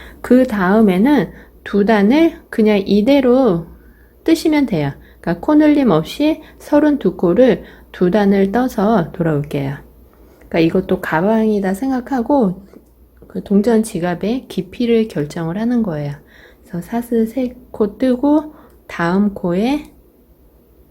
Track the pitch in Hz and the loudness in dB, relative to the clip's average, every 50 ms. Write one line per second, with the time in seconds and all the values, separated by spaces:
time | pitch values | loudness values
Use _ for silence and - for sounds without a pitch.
0 | - - - - - - 247 254 254 247 214 202 180 180 202 220 226 196 180 180 | -20 -20 -20 -14 0 2 4 4 4 2 -2 -2 0 2 4 4 4 4 4 2
1 | 214 277 302 247 165 - - - - - _ - - - - 202 202 220 226 202 | 2 2 2 2 0 -2 -8 -18 -20 -20 _ -20 -16 -4 -2 0 2 2 2 2
2 | 196 208 269 311 330 330 320 - - - - - 214 214 208 202 196 - 196 208 | 4 4 4 4 4 2 0 -4 -18 -10 -2 0 2 2 2 2 0 2 0 2
3 | 202 262 285 285 262 247 247 262 269 226 175 165 165 - - - _ - - _ | 4 4 2 4 4 4 2 4 4 2 0 0 -4 -8 -18 -20 _ -20 -20 _
4 | _ _ _ _ - - 330 320 - 330 302 294 277 - 196 156 143 139 135 - | _ _ _ _ 0 0 0 2 2 0 2 2 0 0 0 -2 -2 -2 -6 -8
5 | - - - - - 170 170 175 - - 302 302 311 302 294 285 269 226 160 156 | -16 -20 -20 -10 -6 -6 -4 -4 0 2 4 4 4 4 4 4 4 4 2 2
6 | 160 - - - 285 311 311 - - - - - - - 294 294 302 302 294 269 | 0 -2 -4 -2 0 0 0 -2 -6 -20 -20 -20 -8 0 2 2 4 4 0 0
7 | - 185 175 - - 170 175 220 262 247 185 - - - - - - _ - - | 0 -2 -2 0 0 0 4 4 4 4 4 0 -4 -16 -20 -20 -20 _ -6 -2
8 | 185 180 185 214 202 196 202 196 196 196 196 240 254 254 - - 190 214 233 196 | 0 0 2 2 2 2 2 2 2 0 0 -2 -2 -2 -2 -2 0 2 2 0
9 | 160 147 - - 165 160 151 143 143 147 - 143 139 139 143 147 - - - - | 0 -2 -4 -4 -2 -2 -2 -2 -4 -4 -6 -6 -4 -4 -8 -10 -12 -20 -20 -20
10 | - _ _ _ - - - _ - - - 170 165 165 165 190 190 - 190 185 | -20 _ _ _ -20 -20 -20 _ -20 -6 -2 0 0 2 0 0 -2 -2 -4 -4
11 | - - 165 156 185 208 226 220 220 220 214 202 196 190 190 190 269 269 262 254 | -4 -4 -2 -2 0 0 0 0 0 0 0 0 -2 -2 -4 -4 -4 -4 -4 -4
12 | 247 - 277 247 226 - 294 277 226 190 180 - - - - - _ _ _ _ | -4 -4 -4 -4 -2 0 0 0 2 0 -2 -6 -12 -20 -20 -20 _ _ _ _
13 | - _ _ _ - - - 185 - - 202 202 208 240 226 220 214 - - 170 | -20 _ _ _ -20 -14 -14 -12 -6 0 0 2 2 2 2 0 0 -2 -6 -6
14 | 170 180 175 170 - 202 240 269 - - - 190 185 - - - 247 233 233 226 | -4 -4 -4 -4 -4 -4 -4 -6 -8 -8 -8 -8 -8 -8 -6 -6 -2 0 0 0
15 | 220 220 - 160 147 147 - 170 165 160 170 208 226 240 247 233 220 185 156 147 | 0 -2 -4 -6 -6 -6 -6 -8 -6 -6 -6 -4 -4 -2 -2 -2 -2 -2 -4 -6
16 | 147 143 143 147 - - - - - - - _ _ - - 175 170 - 233 233 | -6 -8 -8 -10 -16 -20 -20 -20 -20 -20 -20 _ _ -12 -12 -12 -10 -6 -8 -8
17 | 233 - 247 226 220 220 - 269 254 247 - - - - - - 214 202 - - | -6 -2 -2 -2 -2 -2 -2 -6 -6 -6 -8 -12 -20 -18 -4 -4 -4 -4 -2 -2
18 | 262 262 247 247 285 285 294 311 302 302 - - - - _ - _ - - - | -2 -2 0 0 0 0 0 0 0 -4 -16 -20 -20 -20 _ -20 _ -16 -8 -4
19 | 170 170 180 196 208 202 202 - - 175 170 190 220 254 285 294 - - - _ | -2 0 0 0 0 0 -2 -4 -6 -4 -2 -2 0 -2 -2 -4 -6 -10 -20 _
20 | _ _ _ _ _ _ _ _ _ _ _ _ _ _ _ _ - _ | _ _ _ _ _ _ _ _ _ _ _ _ _ _ _ _ -20 _